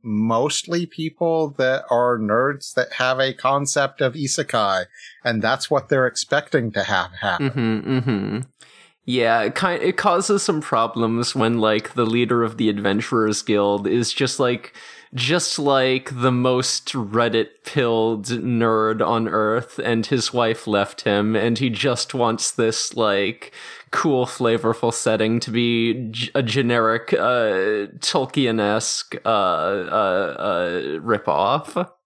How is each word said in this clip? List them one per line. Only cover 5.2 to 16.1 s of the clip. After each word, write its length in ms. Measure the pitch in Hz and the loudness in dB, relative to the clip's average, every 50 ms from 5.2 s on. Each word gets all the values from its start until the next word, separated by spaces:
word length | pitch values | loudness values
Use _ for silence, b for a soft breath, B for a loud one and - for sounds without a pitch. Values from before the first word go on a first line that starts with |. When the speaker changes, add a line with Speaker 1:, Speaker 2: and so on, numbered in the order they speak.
| B | B
Speaker 1:
and 160 | 123 117 110 | -2 -2 0
that's 280 | 104 113 127 131 - - | 0 0 0 0 -2 0
what 200 | 151 139 135 - | -2 -2 0 0
they're 180 | 151 135 127 123 | 0 2 2 0
expecting 640 | - - - _ - 143 147 - - 147 117 113 | 0 -4 -4 _ 0 -2 0 2 0 0 0 0
to 120 | - 104 92 | -2 -2 -2
have 280 | 87 101 92 85 85 87 - | 0 0 0 0 -2 -6 -6
happen. 300 | - 101 90 - 139 135 | -4 -2 -2 0 -2 -2
Speaker 2:
Mm-hmm, 480 | 127 131 117 113 110 107 - - 131 127 | -2 0 0 0 0 -2 -2 -2 -2 0
mm-hmm. 420 | 120 135 117 101 98 98 101 113 131 - _ B B B B B B B B B _ | 0 0 0 0 -2 -2 -4 -6 -6 -10 _ B B B B B B B B B _
Yeah, 380 | - 123 123 117 113 113 117 | -2 0 2 4 4 4 2
it 140 | 110 104 - | 2 0 -2
ki-, 300 | - 190 185 175 - - | 0 -2 0 0 0 0
it 120 | 180 185 - | 0 0 2
causes 440 | - 208 175 175 196 - 208 202 | 2 2 2 2 2 2 0 0
some 200 | - - 180 156 | 2 0 -2 -2
problems 720 | 151 - - 117 113 117 - 120 117 110 113 117 123 - - | 0 0 0 2 2 0 0 0 0 0 0 0 -2 -2 0
when, 240 | 135 113 113 117 117 | 0 2 2 2 2
like, 360 | 110 110 107 107 107 - - | 2 2 2 2 -2 -4 -2
the 100 | 127 120 | -2 0
leader 380 | 110 113 120 120 110 123 120 117 | 0 2 0 2 2 2 0 0
of 120 | 110 110 | -2 -2
the 140 | - 113 110 | 0 0 0
Adventurers 720 | 104 101 101 101 98 104 120 - - 120 110 107 104 - | 0 0 0 0 0 0 -2 0 0 2 2 2 0 -2
Guild 460 | - - 107 101 101 101 101 101 101 - | 0 0 2 2 4 2 2 0 0 0
is 260 | 92 120 117 - - | 0 0 0 0 -2
just, 260 | - 139 123 - - | -2 -2 -2 0 0
like, 340 | 139 123 123 113 - - B B B B B B B B - | 0 0 0 -2 -6 -14 B B B B B B B B -6
just, 460 | 131 120 127 160 180 - - - - | -6 -2 0 0 0 0 -2 -4 0
like, 520 | 147 143 139 135 131 131 131 131 131 - | 2 2 4 4 4 2 2 0 -2 -6